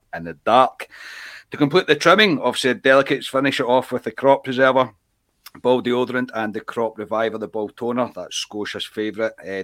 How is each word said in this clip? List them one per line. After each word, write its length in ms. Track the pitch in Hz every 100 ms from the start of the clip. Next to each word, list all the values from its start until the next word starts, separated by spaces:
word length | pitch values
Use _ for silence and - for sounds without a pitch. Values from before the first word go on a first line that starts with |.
| _
in 120 | 85 85
the 80 |
dark. 560 | 78 - 120 127 - - - - - - - -
To 60 | -
complete 300 | 143 165 -
the 80 | 147
trimming 440 | 170 196 214 143
of 180 | 123 117
said 260 | 131 113
delicates, 440 | 135 135 135 135 -
finish 340 | 135 135 131
it 40 | 120
off 260 | 127 123
with 120 | 123
the 80 | 117
Crop 320 | - 139 135
Preserver, 500 | 135 127 135 131 123 _ _ _ _ _ - 135
Ball 220 | 123 127
Deodorant 480 | 120 123 123 127 123
and 180 | 113 107
the 100 | 107
Crop 360 | - - 113 107
Reviver, 400 | 107 110 113 107
the 100 | 107
Ball 220 | 110 104
Toner. 420 | - 117 120 120 92
That's 220 | 85 -
Scotia's 500 | - 107 101 104 -
favourite. 460 | - 107 98 110 -
Uh, 240 | 85 95